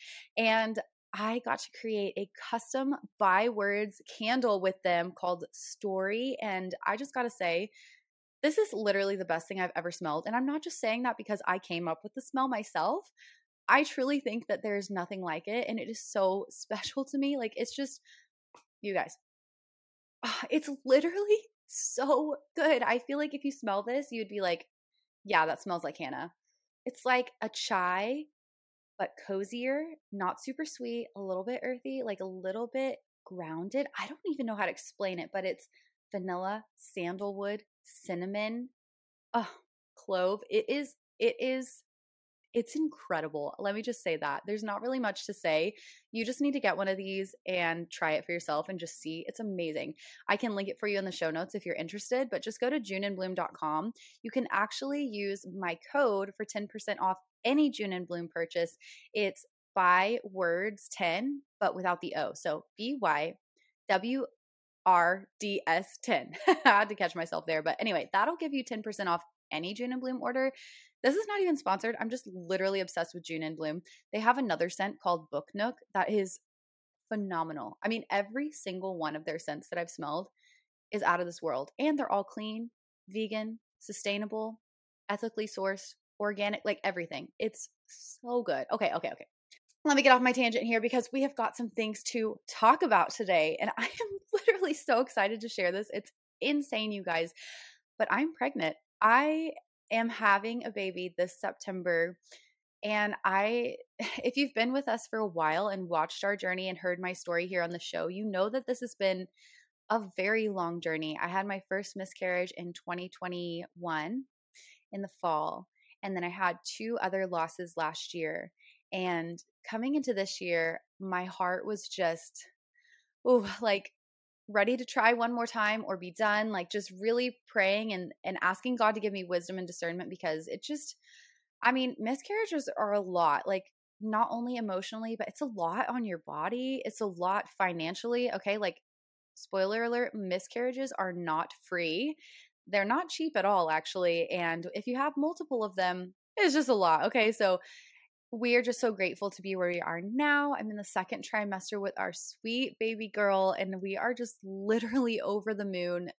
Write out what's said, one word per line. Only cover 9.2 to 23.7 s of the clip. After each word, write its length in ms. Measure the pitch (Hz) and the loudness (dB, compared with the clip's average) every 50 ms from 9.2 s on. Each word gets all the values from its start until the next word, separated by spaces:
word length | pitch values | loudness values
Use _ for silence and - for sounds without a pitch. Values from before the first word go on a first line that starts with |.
| 185 | 0
best 240 | 175 165 165 165 - | 0 0 0 0 -2
thing 120 | 196 190 | -2 -2
I've 120 | 185 175 - | -2 -2 -2
ever 160 | - 165 175 | -2 -4 -4
smelled. 340 | 170 - 180 160 147 160 - | -4 -4 -2 -2 -2 0 0
And 100 | - 220 | 0 0
I'm 100 | 240 254 | 0 0
not 160 | 269 285 311 311 | 0 0 -2 -4
just 160 | 349 - - | -6 -6 -2
saying 240 | - 226 220 240 247 | 0 0 0 2 0
that 140 | 254 226 | 0 -2
because 240 | - 208 - 208 196 - - | -2 -4 -4 -4 -2 0 0
I 100 | 180 196 | 0 0
came 300 | - - 175 170 175 170 | -2 -4 -4 -2 -2 -2
up 120 | 160 - - | -2 -4 -6
with 100 | 208 - | -10 -12
the 60 | - | -12
smell 260 | 254 - - 262 262 | -10 -4 -2 0 0
myself. 640 | 269 254 214 214 - - 214 170 190 269 370 - - - _ - - - _ _ _ _ _ _ - | 0 0 -2 -4 -2 0 0 2 2 2 0 -2 -8 -16 _ -20 -20 -20 _ _ _ _ _ _ 6
I 140 | 196 269 302 | 6 6 6
truly 380 | 285 - - 262 269 285 285 | 4 0 0 0 2 2 0
think 260 | - 247 214 233 220 | 0 -2 -4 -4 -2
that 160 | - 208 208 - | -2 -2 -2 -2
there's 280 | 214 202 202 196 185 | -2 -2 -2 -2 -4
nothing 300 | 202 190 175 - 208 190 | -4 -4 -4 -4 -6 -6
like 280 | 185 175 156 160 170 - | -4 -4 -4 -4 -4 -4
it. 160 | 208 240 240 - | -2 -2 -2 -2
And 120 | 220 220 | -4 -4
it 80 | - 202 | -6 -6
is 120 | 226 - | -8 -10
so 460 | - - - 214 196 185 185 202 - | -10 -4 0 2 2 4 2 2 -2
<laughs> 40 | - | -6
special 540 | - - - - 226 202 - - - - 269 | -10 -14 -10 -6 -6 -6 -6 -6 -4 -4 -4
to 120 | 269 - 277 | -2 -2 0
me. 200 | 277 277 285 269 | 0 2 0 0
Like, 160 | 240 220 220 | -2 -4 -4
it's 180 | - 240 240 - | -4 -4 -4 -4
just, 260 | - 226 - - - _ - - - _ _ _ _ _ _ - - - _ _ _ - | -4 -6 -6 -6 -10 _ -20 -20 -20 _ _ _ _ _ _ -20 -20 -20 _ _ _ -6
you 120 | 202 196 | -2 0
guys, 220 | 175 - - - - _ _ _ _ _ _ _ _ _ _ _ _ _ _ _ _ _ _ _ _ - | 0 -2 -2 -6 -14 _ _ _ _ _ _ _ _ _ _ _ _ _ _ _ _ _ _ _ _ -6
<sighs> 280 | 233 - - - - | -4 -4 -4 -2 0
it's 180 | - 311 302 - 285 269 - | 0 0 0 0 -4 -6 4
literally 540 | 254 262 285 302 339 339 392 415 415 415 427 - - _ _ _ | 6 8 8 8 6 0 0 4 4 4 4 4 0 _ _ _
so 680 | - - - - - - - 262 277 294 254 302 302 285 - - _ _ | -10 -6 -4 -4 -2 -2 0 2 4 4 4 2 0 -2 -6 -8 _ _
good. 280 | 320 311 302 311 247 240 | 2 4 6 6 6 4
I 180 | - 226 247 | 4 2 0
feel 180 | 247 - 277 285 | 0 -2 -2 -2
like 160 | 294 302 294 | -2 -2 -4
if 80 | 285 - | -4 -4
you 80 | 277 | -4
smell 320 | 269 - - 220 | -4 -4 -2 0